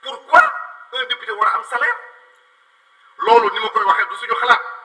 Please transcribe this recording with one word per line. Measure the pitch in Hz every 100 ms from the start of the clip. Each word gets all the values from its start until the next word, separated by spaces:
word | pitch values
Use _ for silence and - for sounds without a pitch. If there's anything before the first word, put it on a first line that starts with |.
pourquoi | 539 466 - - - - - - -
un | 254
député | 247 - 226
war | 208 214
a | -
am | -
salaire? | 247 294 - - - _ _ _ _ _ _ _ _ _ -
Loolu | 415 330 427
ni | 453
ma | 440
koy | -
waxee | 359 - -
du | -
suñu | - 233
xalaat. | - 208 - -